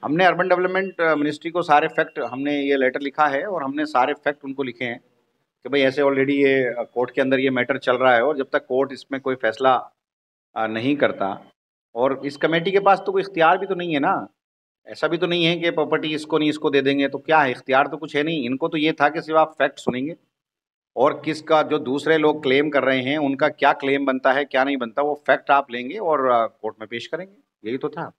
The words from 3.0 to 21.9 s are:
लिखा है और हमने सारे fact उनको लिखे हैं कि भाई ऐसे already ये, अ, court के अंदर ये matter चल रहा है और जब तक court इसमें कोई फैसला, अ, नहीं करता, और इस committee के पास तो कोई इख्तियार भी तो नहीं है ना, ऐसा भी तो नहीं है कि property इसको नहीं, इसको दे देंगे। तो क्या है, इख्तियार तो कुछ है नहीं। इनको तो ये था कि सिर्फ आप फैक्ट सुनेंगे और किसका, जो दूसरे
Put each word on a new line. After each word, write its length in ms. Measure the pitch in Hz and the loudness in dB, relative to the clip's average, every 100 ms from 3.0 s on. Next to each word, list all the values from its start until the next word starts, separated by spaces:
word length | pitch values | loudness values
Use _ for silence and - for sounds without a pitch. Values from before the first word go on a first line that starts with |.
लिखा 260 | 139 135 151 | -8 0 0
है 200 | 139 208 | 0 -4
और 160 | 180 | -6
हमने 240 | 135 143 151 | -6 -4 -2
सारे 280 | 127 135 | 0 0
fact 300 | 147 - 147 | 0 -4 -6
उनको 180 | 135 135 | -10 -6
लिखे 220 | 135 113 | -6 -6
हैं 160 | 127 80 _ _ _ _ _ _ | -8 -8 _ _ _ _ _ _
कि 60 | 127 | -4
भाई 120 | 139 | 2
ऐसे 220 | 135 135 | 2 2
already 280 | 139 135 135 | 2 2 2
ये, 340 | 143 139 135 | 4 4 4
अ, 260 | 123 120 113 | 0 -4 -6
court 160 | - 123 | -4 -4
के 100 | - | 0
अंदर 200 | 131 135 | 0 2
ये 100 | 135 | 2
matter 280 | 127 123 131 | 0 0 -2
चल 180 | - 123 | 0 2
रहा 180 | 131 | 4
है 100 | 120 | 4
और 120 | 127 147 | 4 0
जब 100 | 131 | -2
तक 140 | 117 - | -4 -2
court 260 | 127 135 | -2 -2
इसमें 280 | 127 - 135 | -4 -10 -8
कोई 140 | 135 | -4
फैसला, 400 | 131 110 110 131 127 - _ _ _ _ _ _ 117 | -2 -2 2 2 2 0 _ _ _ _ _ _ -6
अ, 100 | 110 | -4
नहीं 300 | 110 123 143 | -2 -2 2
करता, 560 | 120 98 98 104 - _ _ _ _ | 0 0 -6 -6 -14 _ _ _ _
और 260 | 117 131 135 | -2 -2 0
इस 120 | 135 139 | -8 -4
committee 340 | 160 165 170 | 0 0 2
के 100 | 190 | 2
पास 220 | 196 190 196 | 4 2 2
तो 60 | |
कोई 100 | 196 | -4
इख्तियार 360 | 196 - 160 185 | -4 2 4 4
भी 80 | 196 | 0
तो 80 | |
नहीं 180 | 180 175 | -6 -4
है 60 | 151 | -2
ना, 280 | 151 180 101 _ _ _ _ _ - | 0 -2 -6 _ _ _ _ _ -20
ऐसा 220 | 110 151 | -4 -2
भी 80 | 165 | -2
तो 100 | 175 | -2
नहीं 180 | 175 | 0
है 120 | 165 170 | 0 0
कि 140 | 170 | -2
property 440 | 160 143 156 156 | -2 -2 -2 -2
इसको 240 | 151 147 160 | -6 -2 -2
नहीं, 100 | 151 | 0
इसको 200 | 147 156 | 0 0
दे 120 | 139 | 2
देंगे। 260 | 135 139 139 | 2 0 -2
तो 100 | 139 | -4
क्या 200 | - 156 | 0 2
है, 120 | 139 | 2
इख्तियार 360 | 123 - 131 143 | -2 0 2 2
तो 100 | 147 | -2
कुछ 200 | 151 143 | -6 -2
है 60 | |
नहीं। 220 | 151 165 | -2 -2
इनको 240 | 120 135 165 | -4 -2 -2
तो 80 | 165 | 0
ये 160 | 151 | 0
था 160 | 156 147 | 2 0
कि 140 | 156 | 0
सिर्फ 160 | 151 156 | -2 2
आप 160 | 156 - | 2 2
फैक्ट 200 | 139 - | -2 -2
सुनेंगे 380 | - 123 139 175 _ _ _ _ _ _ _ - | -6 -4 -6 -10 _ _ _ _ _ _ _ 0
और 260 | 135 143 | 0 0
किसका, 380 | 151 156 - 156 | -6 -8 0 2
जो 160 | 147 151 | 2 -2
दूसरे 400 | 123 | -2